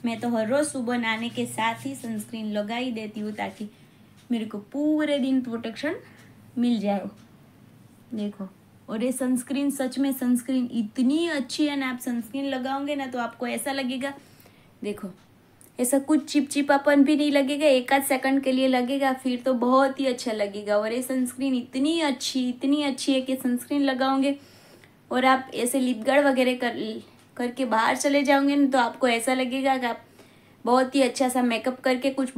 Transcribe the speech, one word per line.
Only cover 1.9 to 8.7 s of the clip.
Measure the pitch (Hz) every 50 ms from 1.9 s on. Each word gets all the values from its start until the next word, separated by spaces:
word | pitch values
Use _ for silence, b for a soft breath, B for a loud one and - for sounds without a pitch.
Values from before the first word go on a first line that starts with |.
| 277
सनस्क्रीन | 254 - 226 226 214 214 - - 226 214 214
लगा | 208 208 208 208 233
ही | 240 254 262
देती | 226 220 220 208 - 214
हूँ, | 208 214
ताकि | 208 202 202 190 - - 214 214 b b b b b b b b b - - -
मेरे | 247 226 233
को | 220 - 202 202 -
पूरे | - 277 294 302 311 302 302 294 285 277
दिन | 247 269 262 262
प्रोटेक्शन | 254 247 226 226 233 226 220 - - 302 381 494 B B B B B B B B - - - 247
मिल | 240 240 240 214
जाए। | 190 208 202 196 185 196 - - - - - - - - - - - - - - - - - - - - 247
देखो, | 214 208 208 202 - 190 190 - _ _ _